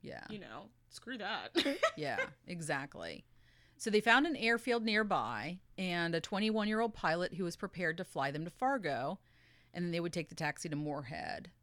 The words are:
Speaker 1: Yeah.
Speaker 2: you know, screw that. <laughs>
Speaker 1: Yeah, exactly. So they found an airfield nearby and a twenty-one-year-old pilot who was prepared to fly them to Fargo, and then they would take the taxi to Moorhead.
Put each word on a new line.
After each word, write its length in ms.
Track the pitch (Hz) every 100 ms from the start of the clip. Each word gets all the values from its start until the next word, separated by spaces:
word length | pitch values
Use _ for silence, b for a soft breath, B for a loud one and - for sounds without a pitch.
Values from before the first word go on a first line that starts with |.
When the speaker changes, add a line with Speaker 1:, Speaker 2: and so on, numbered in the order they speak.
Speaker 1:
Yeah. 260 | - - -
Speaker 2:
you 80 | 214
know, 320 | 165 113 208 _ _
screw 300 | - - 247
that. 320 | - 208 -
<laughs> 420 | - 277 277 640 -
Speaker 1:
Yeah, 340 | 147 120 269 - -
exactly. 800 | 175 156 143 143 - 82 80 - b b b b b
So 120 | -
they 100 | 214
found 260 | 214 233 320
an 100 | 262
airfield 480 | 226 233 240 240
nearby 760 | 220 214 214 175 113 117 120 180 - -
and 360 | 185 175 170
a 60 | 165
twenty-one-year-old 720 | 160 196 214 220 208 220 226
pilot 400 | 214 180 165 180
who 100 | 165
was 120 | 180 170
prepared 400 | 190 - 175 165
to 60 |
fly 260 | 185 - 139
them 140 | 143
to 60 | 165
Fargo, 680 | - 262 269 175 131 135 190 b b b b b
and 120 | 175
then 60 | 175
they 80 | 170
would 120 | 170
take 160 | 170 156
the 60 |
taxi 340 | 156 156 147 170
to 80 | 147
Moorhead. 760 | 151 143 131 160 - - 180 -